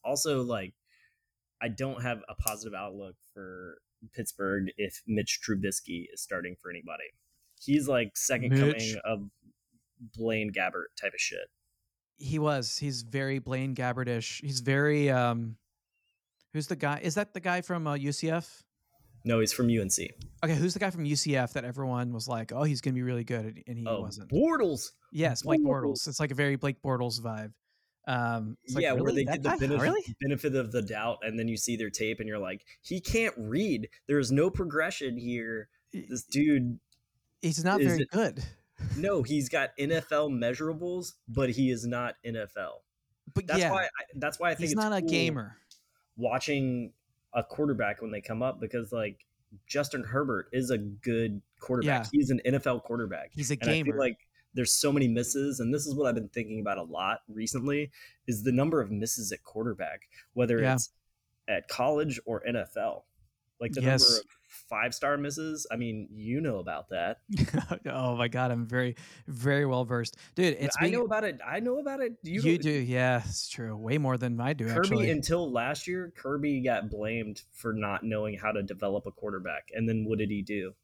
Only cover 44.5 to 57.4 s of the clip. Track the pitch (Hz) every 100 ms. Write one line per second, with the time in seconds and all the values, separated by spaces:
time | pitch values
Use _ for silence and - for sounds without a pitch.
44.5 | 165 165 208 214 202 165 165 165 143 107
45.5 | - _ - _ _ _ - 117 127 -
46.5 | 143 131 123 113 - _ _ _ 120 -
47.5 | - 147 117 104 104 113 104 98 113 127
48.5 | - 110 120 110 117 107 101 _ _ _
49.5 | 98 - 139 143 143 110 127 143 101 -
50.5 | 127 127 120 104 101 123 117 113 101 -
51.5 | - - 127 147 131 110 147 131 127 123
52.5 | 135 135 123 - 120 107 82 - 147 131
53.5 | 143 120 160 143 143 127 110 _ _ _
54.5 | 127 120 - 147 143 127 117 120 139 139
55.5 | 131 117 147 147 139 135 113 101 120 107
56.5 | 110 104 95 82 78 95 113 - 107